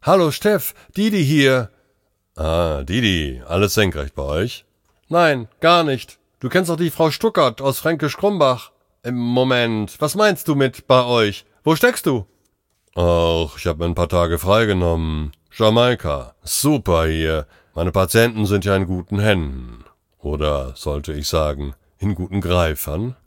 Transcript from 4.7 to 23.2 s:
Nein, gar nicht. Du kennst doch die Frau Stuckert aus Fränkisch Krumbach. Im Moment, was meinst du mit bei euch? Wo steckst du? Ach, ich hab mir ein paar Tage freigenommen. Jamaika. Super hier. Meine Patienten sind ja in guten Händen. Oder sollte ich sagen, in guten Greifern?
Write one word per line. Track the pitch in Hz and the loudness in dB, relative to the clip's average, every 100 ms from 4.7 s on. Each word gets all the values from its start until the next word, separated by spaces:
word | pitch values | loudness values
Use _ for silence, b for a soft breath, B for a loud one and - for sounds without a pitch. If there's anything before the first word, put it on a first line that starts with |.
| _ _ _ _ | _ _ _ _
Nein, | 165 170 139 110 _ | 0 2 0 -6 _
gar | 160 175 | 2 4
nicht. | 160 131 - - _ _ | 2 -2 -6 -20 _ _
Du | 131 | -2
kennst | 175 180 | 0 0
doch | 165 | 0
die | 170 | -2
Frau | - 160 | 0 0
Stuckert | 143 226 196 143 113 | 2 -2 2 0 0
aus | 135 131 | -4 -2
Fränkisch | 160 165 151 - | -2 -2 -2 -2
Krumbach. | 202 202 143 123 - _ _ _ | -2 2 2 2 -6 _ _ _
Im | 120 123 | -8 -4
Moment, | 120 123 127 123 117 110 104 - | 0 2 2 2 2 0 -4 -4
was | 151 190 | -4 2
meinst | 214 180 - | 2 2 0
du | 147 | 2
mit | 135 - - | 2 -2 2
bei | 127 | 2
euch? | 123 120 107 101 - _ - | 4 2 2 -2 -14 _ 0
Wo | 160 | 2
steckst | 240 240 - | 2 2 -2
du? | 131 98 _ _ _ _ _ _ - | -2 -4 _ _ _ _ _ _ -2
Ach, | 87 85 85 82 80 - | 2 4 2 2 -2 -4
ich | - | -6
hab | 78 | -2
mir | 85 | -2
ein | 82 | -2
paar | 87 | 0
Tage | 90 85 82 | 2 0 0
freigenommen. | 87 104 113 95 87 82 80 78 76 - _ | 2 2 2 2 0 0 -2 -4 -6 -10 _
Jamaika. | - 110 110 123 123 80 71 64 - | 0 2 4 4 2 -2 -6 -6 -16
Super | - - 139 151 98 85 80 | -8 -2 0 0 2 0 2
hier. | 80 80 80 73 b b - | 0 -2 -2 -6 b b -6
Meine | 87 | -2
Patienten | 92 95 113 117 110 104 | 0 2 4 2 2 0
sind | 101 | 0
ja | 95 98 | 2 0
in | 92 | 0
guten | 92 85 101 | -4 -4 -2
Händen. | 107 98 76 65 60 57 - _ _ _ | 2 0 -2 -8 -12 -18 -20 _ _ _
Oder | 71 73 76 73 65 67 | -8 -4 -2 -2 -6 -10
sollte | - 73 71 | -6 -6 -6
ich | 73 73 | -8 -4
sagen, | 85 78 69 71 73 _ _ | -2 -2 -4 -8 -12 _ _
in | 95 90 | -6 -4
guten | 87 98 | -4 -4
Greifern? | 90 90 82 76 - 76 104 127 | 0 0 0 -2 -6 -6 -6 -10